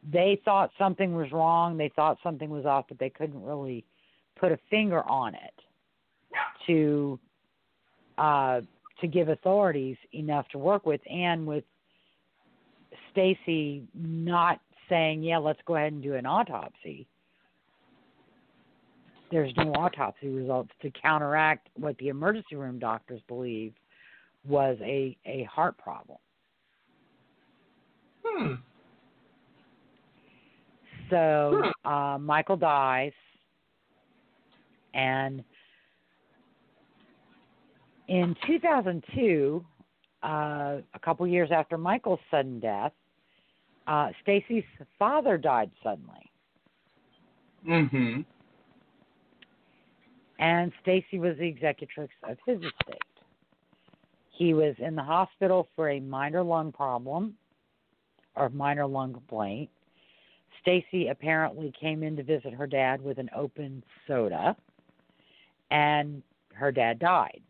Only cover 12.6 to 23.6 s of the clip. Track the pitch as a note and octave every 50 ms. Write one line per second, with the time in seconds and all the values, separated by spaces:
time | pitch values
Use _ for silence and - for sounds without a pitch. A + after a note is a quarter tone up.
12.6 | _ _ _ _ _ _ - - - - _ G3 F#3 F#3+ F#3+ - - - E3 D#3+
13.6 | D3+ D3 C#3+ C#3+ C#3 - _ - E3 E3 E3 E3 E3 E3+ F3 F3 E3+ F3 E3 -
14.6 | _ _ _ _ - _ F#3 E3+ D#3+ D#3 D#3 D#3 D#3 E3 E3 E3 D3 D#3 D#3 -
15.6 | - - E3+ D#3+ D3+ D3+ D#3 D3 C3+ C#3 C#3+ C3 B2 B2+ D3+ G3+ A#3 - D3+ G#2
16.6 | D2+ C2 _ _ - E2+ D2 C#2 - _ _ _ _ _ _ _ _ _ _ _
17.6 | _ _ _ _ _ _ _ _ _ _ _ _ _ _ _ _ _ _ _ _
18.6 | _ _ _ _ _ _ _ _ _ _ _ - _ _ - E3 D3+ C3+ B2 -
19.6 | D3 D#3 D3 C#3+ E3 F3+ - - C#3 G#2 - _ - C#3 C3 C3+ C3 B2+ C3 B2+
20.6 | A#2+ A2 - _ - D3 C3 - - D#3 D#3 D3+ D3+ C#3+ D3 D#3 D#3 D#3 D#3 D3
21.6 | _ _ _ - D3+ D3+ C#3 _ B2+ C#3 C3+ C#3 D3+ F#3 G#3+ A3 G#3 - D#3 C#3+
22.6 | C#3 C3 B2 B2 B2 A#2 A2 A2+ _ - B2+ A2+ _ _ B2 B2 B2+ B2 A#2 A2